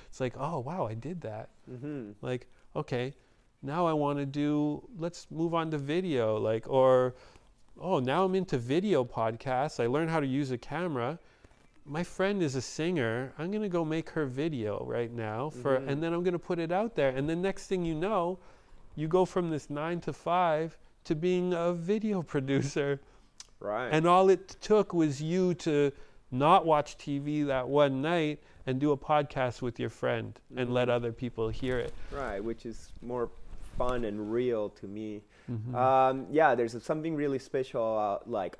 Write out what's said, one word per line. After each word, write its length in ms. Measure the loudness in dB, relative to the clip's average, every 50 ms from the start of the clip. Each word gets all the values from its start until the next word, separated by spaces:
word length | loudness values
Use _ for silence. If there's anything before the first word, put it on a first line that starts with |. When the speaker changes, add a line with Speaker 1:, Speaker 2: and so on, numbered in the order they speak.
| -18 -16
Speaker 1:
it's 100 | -6 -4
like, 140 | -4 -4 -4 -4
"Oh, 220 | -6 -4 -4 -4
wow, 280 | -6 -6 -4 -4 -4 -4
I 80 | -4
did 260 | -6 -8 -8 -10 -8
that." 280 | -8 -10 -10 -10 -12 -14 _ -20 -18 -16
Speaker 2:
Mm-hmm. 420 | -14 -12 -10 -8 -8 -8 -10 -10 -12 -10
Speaker 1:
Like, 260 | -6 -6 -6 -6 -6 -12 -20 _ _ -10 -8
"Okay, 380 | -8 -6 -4 -4 -4 -4 -4 -8 -12 _ _ _ _ _ _ _ _
now 240 | -8 -6 -2 0 2
I 80 | 2 2
wanna 320 | 2 2 2 2 0 -2
do, 560 | -4 -2 -2 0 2 2 2 2 0 -2 -4 -8 -14 -12 -8
let's 300 | -8 -8 -8 -10 -16 -12
move 240 | -6 -2 -2 0 0
on 160 | 0 0 0
to 60 | -2 -4
video," 600 | -2 -2 -2 -2 0 0 0 2 2 2 2 2
like, 300 | 2 2 0 0 -2 2
or, 460 | 4 6 8 8 8 6 6 4 0 -6 -20 -20 -20 -20 _ -20 _ _ -20 -20 -18 -10
"Oh, 200 | -4 0 0 2
now 260 | 2 2 2 4 2
I'm 80 | 2 2
into 240 | 0 0 0 -2 -4
video 480 | 0 0 0 0 2 4 2 2 2
podcasts. 760 | 0 -2 -2 -2 -2 -2 -4 -4 -4 -2 0 -2 -2 0 0
I 60 | 0
learned 240 | 2 2 2 0 2
how 100 | 0 0
to 80 | 0 0
use 220 | 0 0 0 -2
a 80 | -4 -6
camera. 640 | -6 -6 -6 -4 -4 -2 -2 -2 -2 -2 -4 -6 -12 -20 _ _ _ -20 -20 _ _ -20 _ -20 -14
My 160 | -8 -6 -6
friend 400 | -6 -6 -2 0 0 0 2 2
is 140 | 0 0 0
a 60 | -2
singer. 720 | -6 -6 -6 -4 -2 0 0 0 0 0 0 -2 -4 -6 -8 -8
I'm 140 | -6 -4
gonna 160 | -4 -4 -4 -2
go 160 | -2 -2 0
make 260 | 0 -2 -4 -4 -4
her 140 | -4 -4 -4
video 600 | -2 -2 -2 -2 -2 -2 -2 -2 -2 -4 -4 -4
right 260 | -4 -4 -4 -4 -4
now 380 | -4 -6 -6 -4 -4 -4 -6 -6
for, 280 | -8 -4 0 0 0 0
Speaker 2:
Mm-hmm. 100 | 0 -2
Speaker 1:
and 120 | -2 -2
then 120 | -2 -2 -2
I'm 100 | 0 0
gonna 160 | 0 -2 -2
put 180 | -2 -4 -4 -2
it 120 | -2 -2
out 240 | 0 0 -2 -2 0
there." 140 | 2 2 2
And 180 | 2 0 -2 -2
then 140 | -2 0
next 260 | -2 -2 -4 -4 -4 -4
thing 160 | -2 -2 0
you 100 | -2 -2
know, 440 | -2 -2 0 0 0 0 -2 -4 -6 -10 -20 -20 -20 -20 -20 -20 -20 -20 -14 -8
you 140 | -6 -4 2
go 160 | 4 4 4
from 240 | 4 2 -2 0 0
this 200 | -2 -4 -4 -6
nine-to-five 1080 | -6 -4 -4 -2 -4 -4 -4 -6 -8 -6 -2 0 2 2 4 4 2 2 0 -4 -6 -14 -20 -20 _ _ -4
to 120 | -4 -2
being 360 | 0 2 2 2 2 2 2 0
a 200 | 2 0 0 0
video 480 | -2 0 0 0 0 0 0 0 -2
<laughs> 120 | -2 -2 -2
producer. 680 | -2 0 2 2 2 2 0 0 0 0 0 -2 -4 -4 -16 -20 -20 -20 -20 _ -20 -20 -20 -18 -10
Speaker 2:
Right. 300 | -6 -4 -2 -2 0 2
Speaker 1:
And 160 | 2 4 6 6
all 220 | 6 8 8 8
it 260 | 6 6 4 -10 -18 -12
took 320 | 0 4 4 4 4 4 2
was 280 | 2 2 2 2 -2
you 320 | -2 0 2 2 4 2 2
to 360 | 0 0 0 2 4 4 2 0 -2 -16 -20 -20 -20 -14 -6
not 340 | -2 2 6 8 8 8 6
watch 320 | 6 4 4 2 -2 -8 -12
T 220 | -8 -4 -4 -4
V 240 | -2 -2 -2 0 0
that 240 | 0 0 -2 0 2
one 340 | 4 4 6 6 4 0
night 380 | 0 0 2 2 2 0 -2 -6 -12 -20 -20 -12 -4
and 140 | -4 -2 2
do 120 | 2 2
a 60 | 2 0
podcast 640 | 0 2 2 2 2 0 -2 -2 -2 -2 -2 -4
with 160 | -6 -6 -4 -4
your 120 | -6 -6
friend 500 | -6 -2 -2 0 0 0 -4 -8 -12 -16 _ -14 -6
and 180 | -4 -4 0 0
let 140 | 0 2 2
Speaker 2:
Mm-hmm. 80 | 2
Speaker 1:
other 160 | 0 0 -2
people 380 | -6 -6 -8 -8 -4 -2 -2 -2
hear 300 | -2 -2 -2 -2 -2 -2
it. 140 | -4 -4 -6 -8 -8 -8
Speaker 2:
Right, 300 | -6 -8 -6 -6 -6 -6
which 240 | -4 -6 -6 -6 -8
is 280 | -12 -12 -12 -14 -16 -16 -14
more 280 | -10 -6 -4 -2 -4 -4 -6 -12 -12 -12 -10 -10 -10 -8 -4 -2
fun 280 | 0 0 0 0 0
and 260 | -2 -4 -4 -4 -2
real 380 | 0 0 2 2 2 0 -2 -4
to 180 | -6 -10 -14 -12
me. 360 | -10 -10 -8 -8 -10 -10 -14 _ _ -20 -10 -8
Speaker 1:
Mm-hmm. 240 | -8 -6 -6 -6 -2
Speaker 2:
Um, 520 | 2 4 4 6 6 6 4 4 0 -4 0
yeah, 240 | 4 6 6 6 6
there's 260 | 4 2 0 0 -6
something 340 | -4 -2 -2 -2 -2 -4 -2
really 240 | 0 0 0 -2 -2
special 420 | -4 -4 -2 -2 -2 -2 -2 -2 0 0 2 2
about, 320 | 0 0 0 -2 -4 -4
like, 260 | -2 -2 -2 -4 -6 -8